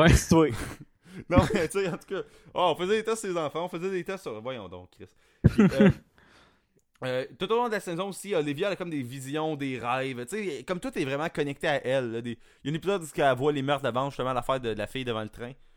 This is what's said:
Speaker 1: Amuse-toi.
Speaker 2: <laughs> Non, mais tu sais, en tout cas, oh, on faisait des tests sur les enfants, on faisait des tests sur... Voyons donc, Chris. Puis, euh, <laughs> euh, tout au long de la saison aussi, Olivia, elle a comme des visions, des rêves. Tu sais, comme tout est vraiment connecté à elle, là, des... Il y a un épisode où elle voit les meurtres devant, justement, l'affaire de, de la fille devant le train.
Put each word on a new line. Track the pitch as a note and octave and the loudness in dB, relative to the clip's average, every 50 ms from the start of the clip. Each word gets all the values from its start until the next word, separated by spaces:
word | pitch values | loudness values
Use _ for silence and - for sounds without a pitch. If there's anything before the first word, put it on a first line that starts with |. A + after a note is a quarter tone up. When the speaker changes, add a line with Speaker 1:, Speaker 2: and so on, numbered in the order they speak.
| D#3 | 8
Speaker 1:
Amuse-toi. | E3 B2+ A#2+ - - E3 E3 D#3+ C#3+ | 10 8 6 6 6 6 6 6 6
Speaker 2:
<laughs> | A#2 - - - - - - _ _ _ _ F3 F#3 F#3+ - - | 2 -2 -8 -10 -12 -14 -18 _ _ _ _ -18 -16 -12 -4 2
Non, | E3+ F3+ F#3+ - | 4 4 4 4
mais | - G3 D#3+ | 4 0 0
tu | D#3 - G3 | 0 0 -2
sais, | G3 | -2
en | F3+ D3 | -2 -2
tout | - - | -6 -8
cas, | - G3 F3+ D3 - - - - - - | -8 -8 -8 -8 -10 -14 -20 -18 -6 0
oh, | - F3 F3 D3 | 2 2 4 2
on | |
faisait | D3+ F3+ F#3 G#3+ | 2 0 0 0
des | A3 G#3+ | 0 0
tests | A3 A3+ A3 | -2 -4 -4
sur | - G3 F3 | -4 -4 -4
les | E3+ | -2
enfants, | D#3 C#3 - D#3 F3 | -4 -4 -4 -6 -6
on | F3 | -6
faisait | - E3 E3+ G3 | -6 -6 -6 -4
des | G3 F3+ E3 | -4 -6 -6
tests | - F#3+ F#3 | -6 -8 -8
sur... | - D3 A2+ G#2+ | -8 -10 -10 -10
Voyons | A2 B2+ C3 A#2 G2 F2+ | -8 -10 -10 -10 -10 -12
donc, | F2+ F2+ F2+ - | -14 -16 -16 -18
Chris. | _ - G2 - _ _ _ _ _ _ - - | _ -20 -20 -20 _ _ _ _ _ _ 2 4
Puis, | - - G#3 F3 - C3+ | 6 6 4 6 6 6
euh, | G#3 F#3+ - - - _ _ _ _ _ _ _ _ | 6 6 6 2 -4 _ _ _ _ _ _ _ _
<laughs> | _ _ _ _ _ _ _ _ _ _ - B2+ | _ _ _ _ _ _ _ _ _ _ -8 -6
euh, | B2+ B2+ B2+ C3+ - C3+ - | -4 -2 -4 -4 -6 -8 -6
tout | F3+ F#3+ | -2 0
au | A3 | 2
long | A#3 B3 A#3+ | 2 2 0
de | G#3+ | -2
la | G3 | -2
saison | - F#3 E3+ E3 G3 G3+ | -4 -4 -4 -4 -4 -6
aussi, | F3+ - - G3 G3+ | -6 -8 -4 -2 0
Olivia, | E3 D3 D3 C#3+ C#3+ F#3+ | 0 0 0 0 -2 -2
elle | G3+ F3+ | -2 -2
a | |
comme | - F#3 F3 | -4 -6 -6
des | D#3 C#3+ | -4 -6
visions, | B2 A#2+ C3+ C#3 C3 C3+ C#3+ D#3 D#3 D#3 D#3 | -6 -6 -10 -10 -8 -6 -4 -2 -2 -2 -2
des | C#3 C#3+ C3+ C3 A#2 | -4 -4 -4 -4 -4
rêves. | A2+ A#2+ A#2+ C3 C3 C3+ C3 A#2+ B2 A#2+ | -2 -2 -2 -2 -2 -4 -4 -6 -8 -6
Tu | G3 A3 G#3 | -6 -4 -4
sais, | F3+ C#3+ A#2+ B2+ | -4 -6 -6 -4
comme | - F#3 F3 | -6 -6 -4
tout | - C4 - | -6 -6 -4
est | G#3+ D#3 | -4 -2
vraiment | C3+ C#3 C#3 D#3 E3+ | -2 -2 -2 -4 -4
connecté | - - D3 C#3+ C#3 - - | -2 -2 -4 -4 -4 -4 -2
à | E3 D3 C3+ - | 0 0 0 0
elle, | A#2+ C3 C3+ B2+ A#2 | 0 0 0 0 -2
là, | A2 A#2 | -4 -6
des... | A#2+ A#2+ A2+ - - - _ _ - | -6 -6 -8 -10 -12 -20 _ _ -6
Il | |
y | C3+ | -6
a | |
un | D#3 | -4
épisode | D#3+ - F3 G3+ F#3+ | -4 -2 -2 -2 -2
où | D#3+ C#3+ - E3 | -4 -6 0 2
elle | D3 C#3 B2+ | 4 4 4
voit | A#2+ C3+ D3+ | 4 2 2
les | D3 C#3 C3 | 2 2 0
meurtres | C#3 C#3+ C3+ C#3 B2 | 0 0 0 0 -2
devant, | A2 B2+ C3+ C#3 | 0 0 -2 -2
justement, | C3 - B2+ B2+ | -4 -4 -4 -2
l'affaire | B2+ B2 - - C3+ C3 | -2 -2 0 -2 -2 -2
de, | B2 A2+ G#2+ | -2 -4 -4
de | |
la | G2+ G#2 | -4 -6
fille | - - C3+ C3 | -6 -6 -6 -4
devant | A#2+ A#2 A2 G#2+ | -4 -4 -4 -6
le | G#2 | -8
train. | - - A#2 A#2+ C3 - - - _ | -10 -12 -14 -14 -14 -18 -20 -20 _